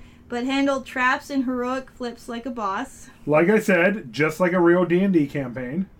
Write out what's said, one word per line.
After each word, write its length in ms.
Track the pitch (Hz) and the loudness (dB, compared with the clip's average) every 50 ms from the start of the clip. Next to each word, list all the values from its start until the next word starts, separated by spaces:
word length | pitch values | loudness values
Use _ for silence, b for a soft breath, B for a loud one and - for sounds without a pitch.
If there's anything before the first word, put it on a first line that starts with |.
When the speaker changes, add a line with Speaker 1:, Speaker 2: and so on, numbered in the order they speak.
| b b b b b b | b b b b b b
Speaker 1:
but 160 | 240 240 247 | -8 -6 -4
handle 360 | 262 269 277 277 277 277 269 | -2 -2 0 0 0 0 -2
traps 480 | - - - 269 254 254 269 285 - - | -6 -8 -4 -2 0 0 0 -2 -4 -6
and 140 | 285 269 247 | -4 -4 -2
heroic 460 | 254 254 247 247 247 262 269 262 - | -2 -4 -4 -4 -4 -6 -6 -8 -12
flips 380 | - - 254 240 233 - - - | -14 -12 -10 -10 -12 -12 -14 -12
like 160 | 233 233 233 | -12 -10 -10
a 40 | 277 | -10
boss. 580 | 233 240 208 196 190 214 269 - - - - - - - - | -8 -6 -6 -6 -6 -6 -8 -10 -14 -20 -20 -20 -20 -10 -2
Speaker 2:
Like 220 | 143 147 156 170 180 | 2 2 4 4 4
I 100 | 220 214 | 4 2
said, 540 | - - 185 170 175 202 196 220 - 127 107 | 4 4 4 4 4 2 0 -2 -6 -8 -4
just 260 | 127 151 160 156 - | -2 0 0 0 0
like 140 | 185 175 180 | 0 2 2
a 60 | 185 | 4
real 260 | 170 170 175 180 180 | 4 6 6 4 4
D 140 | 156 170 180 196 | 2 2 2 2
and 100 | 196 185 | 4 2
D 140 | 165 143 | 2 2
campaign. 600 | 139 - 147 135 120 113 131 127 123 139 180 190 - - | 0 -2 -6 -6 -6 -8 -8 -8 -6 -6 -6 -6 -6 -8